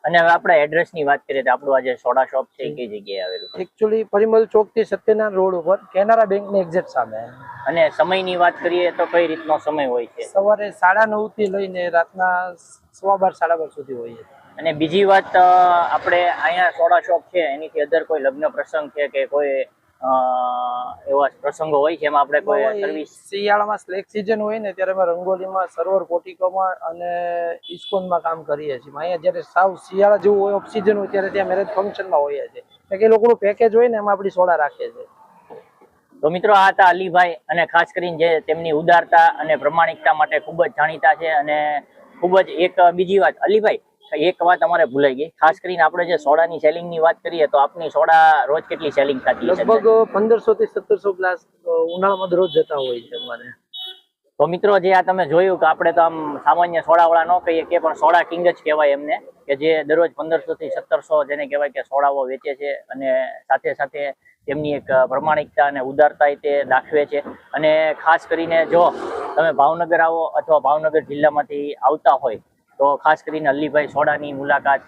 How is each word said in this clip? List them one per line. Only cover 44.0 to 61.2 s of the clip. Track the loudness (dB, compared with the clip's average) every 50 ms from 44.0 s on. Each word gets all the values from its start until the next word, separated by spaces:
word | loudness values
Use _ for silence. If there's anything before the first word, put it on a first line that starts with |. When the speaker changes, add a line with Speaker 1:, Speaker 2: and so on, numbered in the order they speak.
| _ _ -4
Speaker 1:
એક | 0 0 0 0 _ 0
વાત | 0 2 2 2
અમારે | 0 2 0 0
ભૂલાઈ | 0 0 0 0 0 0
ગઈ. | -2 -8 -10
ખાસ | _ _ 2 2 2 0 -6
કરીને | -8 -2 0 0
આપણે | 0 0 -2 -2
જે | -2 -2
સોડાની | -2 2 2 2 2 2 0 -2
સેલિંગની | 0 0 0 0 0 -8 -8 -4 0
વાત | 2 2 0 _ _
કરીએ | -8 -2 0 0
તો | 2 4
આપની | 2 2 2 _ -8 -10 -4
સોડા | 0 0 2 4 6 6 6 6 4 4 2
રોજ | 0 -2 -4 -4
કેટલી | -6 -10 -6 -6 -4
સેલિંગ | 0 0 0 0 -2 -2
થતી | 0 -2 -2 0 0 -2
હશે? | 0 0 2
Speaker 2:
લગભગ | 2 2 2 4
પંદરસો | 4 4 4 2 0 0 -2 2 2 2 2 2 0 0
થી | 0 -2
સત્તરસો | -4 _ -10 -2 _ -4 -2 -2 -6 -4
ગ્લાસ, | -2 -4 -4 -4 -6 _ _ _ _ _
અ, | -4
ઉનાળામાં | -2 -2 -2 -2 -2 -2 0 0 0 -2 -2 -2
દરરોજ | 0 0 0 2 2
જતા | 0 0 _ -4
હોય | -6 -4 -6 -6 -8
છે | -10 -14 -14
અમારે. | -14 -12 -12 -14 -14 -16 -20 -20 _ _ _ -20 -18 -18 -18 -18 _ _ _ _ _ _ _ _ -2
Speaker 1:
તો | -2
મિત્રો, | -2 0 -2 0 2 2 2
જે | 2 4 2
આ | 2
તમે | 2 0 -2 -2 -2
જોયું | 0 2 2 2 2 2 2
કે | 2
આપણે | 2 2 2 0 0
તો | 4 4
આમ | 2 2 0 -4 -8 -8 -8
સામાન્ય | -2 0 0 2 2 2 0 0 -4
સોડાવાળા | 2 2 4 4 6 4 4 2 2
ન | 2 0 0
કહીએ | 0 -2 -2 -2
કે | -2 -2 -2 0
પણ | 0 -2 -2
સોડા | 2 2 4 4 4
કિંગ | 0 0 -6 0 0
જ | 0 0 0 _
કહેવાય | -2 0 2 2 2
એમને, | 0 0 -2 -6 -6 -6 -8 -18 _ _ _
કે | -6 -4
જે | -2 0 0 0 0 0
દરરોજ | 0 2 2 2 0
પંદરસો | _ -8 -4 -2 -4 -4 -2 -6 -8
થી | _ -8 -8
સત્તરસો | -8 -8 -4 _ -4 -4 -2 _ 0 0